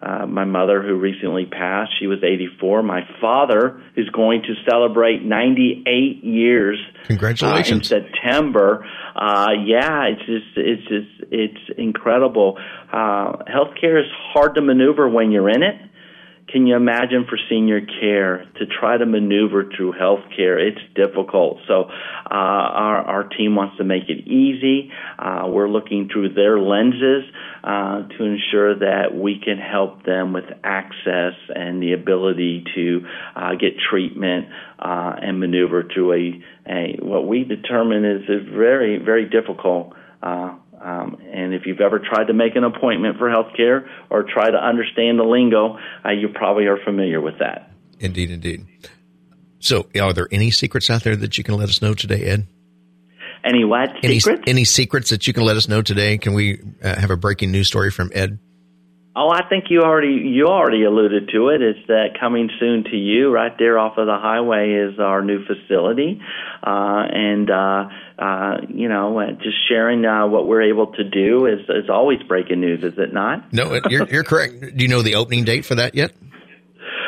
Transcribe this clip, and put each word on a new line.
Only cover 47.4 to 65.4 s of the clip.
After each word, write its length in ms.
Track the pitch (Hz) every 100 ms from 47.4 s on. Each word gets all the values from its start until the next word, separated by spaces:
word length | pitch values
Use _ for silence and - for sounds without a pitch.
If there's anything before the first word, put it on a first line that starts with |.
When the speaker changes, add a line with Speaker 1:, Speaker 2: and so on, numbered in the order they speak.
| 62 50 - - _ -
Speaker 2:
Indeed, 320 | 98 90 87
indeed. 340 | 85 87 82 - _ - _ _ _ _ _ _ _
So, 280 | - 110 - 101
are 120 | 98
there 160 | 90 87
any 200 | 101 113
secrets 380 | - 127 123 -
out 140 | 117
there 140 | 113 104
that 200 | 104 -
you 60 |
can 120 | - 104
let 120 | 104
us 140 | -
know 120 | 107
today, 300 | 104 101 104
Ed? 240 | 92 104 101 _ _ _ _ _ _ - - -
Speaker 1:
Any 220 | 123 123 110
what? 240 | 120 135 -
Speaker 2:
Any, 180 | 127 117
Speaker 1:
Secrets? 220 | - 247 -
Speaker 2:
any 160 | 127
secrets 460 | 117 - 127 139 -
that 180 | 104 -
you 60 |
can 100 | 120
let 140 | 110 107
us 100 | -
know 140 | 107
today? 360 | 107 101 104 104
Can 160 | 104
we, 280 | 101 104 95 104 -
uh, 140 | 95 90
have 160 | 98
a 60 | 90
breaking 340 | 104 98 95
news 160 | 98 95
story 240 | - 98
from 180 | - 90
Ed? 260 | 98 95 104 _ _ _ _ _ _ _ 127
Speaker 1:
Oh, 120 | 151
I 180 | 170 180
think 160 | 190 -
you 120 | 170
already, 320 | 160 156 147
you 340 | 135 135 127 156
already 360 | 190 147 113
alluded 460 | 107 107 104 101 101
to 160 | 110 127
it. 120 | 151
It's 260 | 113 104 -
that 300 | 110 104 -
coming 280 | 120 120 113 -
soon 280 | 120 117 107
to 100 | 104
you, 380 | 101 117 139
right 180 | 117 117 117
there 200 | 117 113
off 200 | 110 110
of 80 | 107
the 120 | 104
highway, 540 | 110 113 120 107 104
is 260 | 104 101 101
our 240 | 98 98
new 220 | 101 101